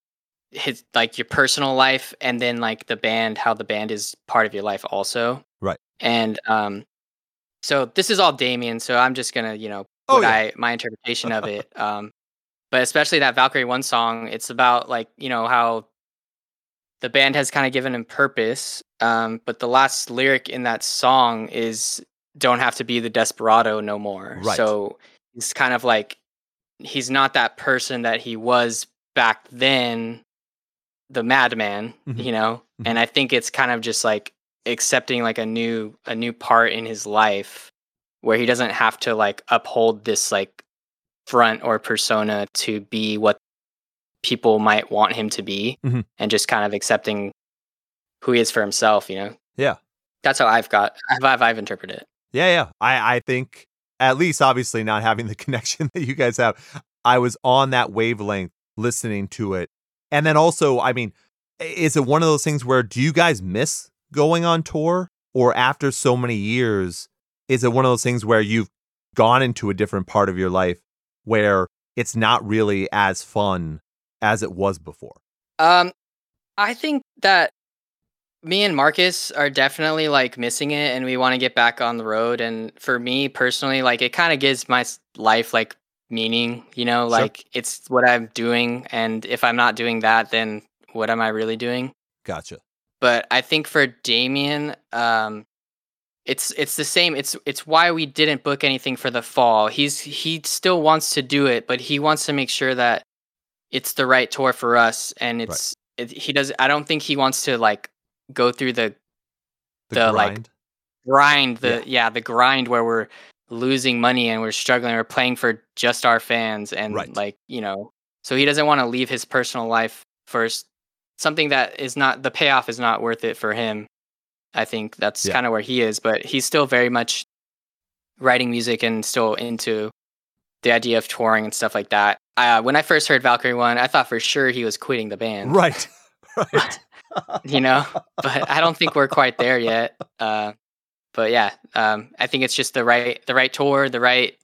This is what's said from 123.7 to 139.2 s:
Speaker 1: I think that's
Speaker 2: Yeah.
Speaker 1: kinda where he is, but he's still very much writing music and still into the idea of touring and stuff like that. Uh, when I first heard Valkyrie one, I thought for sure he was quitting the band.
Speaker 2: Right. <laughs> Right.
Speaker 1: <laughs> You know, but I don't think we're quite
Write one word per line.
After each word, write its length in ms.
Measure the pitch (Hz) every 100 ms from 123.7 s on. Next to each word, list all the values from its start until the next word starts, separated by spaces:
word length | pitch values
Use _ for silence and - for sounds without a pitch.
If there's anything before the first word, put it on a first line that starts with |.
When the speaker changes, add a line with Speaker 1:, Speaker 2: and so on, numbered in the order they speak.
| 107 107 _ _ _ _ _ _
Speaker 1:
I 120 | - 110
think 300 | 113 107 -
that's 280 | 104 - 98
Speaker 2:
Yeah. 80 |
Speaker 1:
kinda 160 | 123 120
where 100 | 110
he 200 | 110 123
is, 180 | 110 104
but 240 | 113 110 -
he's 200 | 135 -
still 200 | 156 135
very 220 | 123 123
much 340 | 120 117 - - _ _ _ _ _ _ _ _ _
writing 320 | 131 123 123
music 320 | 120 117 113
and 200 | 113 110 -
still 280 | 127 110 107
into 540 | 120 113 - 110 107 _ _ _ _ _ _ _
the 80 | 120
idea 260 | 117 120 117
of 100 | -
touring 380 | - 113 110 107
and 80 |
stuff 200 | - 110
like 160 | 104 101
that. 280 | 104 104 - _ -
Uh, 240 | 120 113
when 140 | 120 147
I 60 |
first 260 | - 156 151
heard 140 | 135
Valkyrie 300 | 127 120 127
one, 240 | 120 120 120
I 100 | 127
thought 200 | 147 123
for 100 | 117
sure 300 | - 143 131
he 140 | 123 113
was 120 | -
quitting 320 | - 123 110
the 80 | 98
band. 380 | 113 104 117 185
Speaker 2:
Right. 320 | 170 - -
<laughs> 40 | _ _ _ _ - 185
Right. 260 | 214 - -
Speaker 1:
<laughs> 60 | _ - _ 320 - -
You 160 | 131 139
know, 260 | 131 135 139 - _ -
but 280 | 135 135 -
I 120 | 143
don't 160 | 165 160
think 160 | 170 147
we're 120 | 135
quite 320 | -